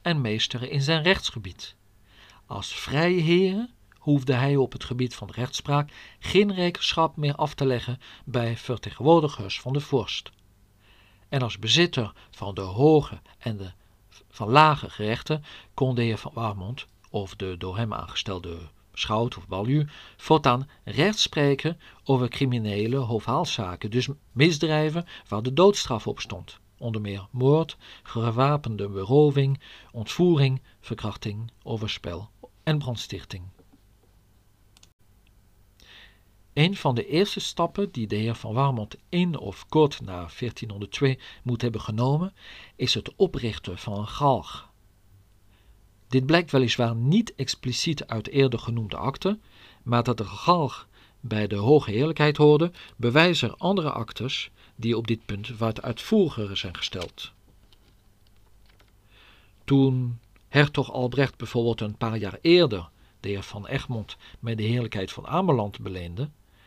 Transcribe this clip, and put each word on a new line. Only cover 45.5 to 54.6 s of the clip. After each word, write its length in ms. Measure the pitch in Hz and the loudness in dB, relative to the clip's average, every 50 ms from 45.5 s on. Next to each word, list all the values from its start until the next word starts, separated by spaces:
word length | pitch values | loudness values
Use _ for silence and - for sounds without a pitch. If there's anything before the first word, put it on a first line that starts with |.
| _ _ _ - - _ _ _ _ _ _ - | _ _ _ -20 -20 _ _ _ _ _ _ -2
Dit 180 | 123 131 131 | 0 0 2
blijkt 240 | 139 160 175 170 147 | 4 4 2 2 4
weliswaar 440 | - 135 127 113 - - 120 117 117 | 2 2 2 2 2 0 0 0 0
niet 400 | 113 120 135 170 226 226 - - | 0 2 4 4 4 2 0 -4
expliciet 720 | - 131 - - - - 127 120 - - 165 156 151 - | -8 -8 -8 -8 -6 -6 -6 -4 -2 -2 -2 -2 -4 -4
uit 220 | - 117 110 104 - | -6 -6 -6 -6 -2
eerder 300 | - 139 135 131 123 110 | 2 4 4 4 2 -2
genoemde 380 | - - 117 113 110 101 - | -4 -4 -4 -4 -4 -6 -6
akte, 420 | - - 123 - - - 185 214 214 - - - - - - - _ | -4 -4 -4 -4 -2 -2 -2 -2 -2 -6 -16 -20 -20 -20 -20 -20 _
maar 200 | - 117 120 120 | -4 0 2 2
dat 140 | 117 123 120 | 2 2 0
de 80 | 117 107 | -2 -4
galg 640 | 95 98 104 - 165 180 175 151 123 - - - _ _ _ - _ _ _ | -8 -8 -2 2 4 4 4 2 -2 -4 -8 -16 _ _ _ -20 _ _ _
bij 260 | - 117 110 107 104 | -8 -4 -2 0 0
de 100 | 104 107 | 0 0
hoge 340 | 101 101 123 151 147 - - | 2 6 6 6 6 6 4
heerlijkheid 460 | 101 110 139 160 156 - 151 151 147 | 0 0 0 0 2 2 2 2 4
hoorde, 340 | - 151 147 151 151 170 175 - - - - - | 6 8 8 8 6 4 0 -2 -6 -20 -18 -8
bewijzen 600 | - 113 120 120 151 165 180 170 - - 113 - | -2 0 4 6 6 6 6 4 2 0 -2 -2
andere 340 | - - 175 202 190 156 151 | -2 0 0 0 0 0 -2
actes 600 | - - 113 - - - - 131 - - - - _ _ | -4 -6 -6 -8 -8 -8 -8 -6 -6 -8 -8 -10 _ _